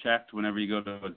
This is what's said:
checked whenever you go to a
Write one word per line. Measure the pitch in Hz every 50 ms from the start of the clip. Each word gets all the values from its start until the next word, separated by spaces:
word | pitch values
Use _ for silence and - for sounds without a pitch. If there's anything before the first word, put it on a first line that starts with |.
| -
checked | 117 117 117 - - 110
whenever | 107 107 107 101 104
you | 107 101
go | 107 104
to | 101 101 101 101 98
a | 92 85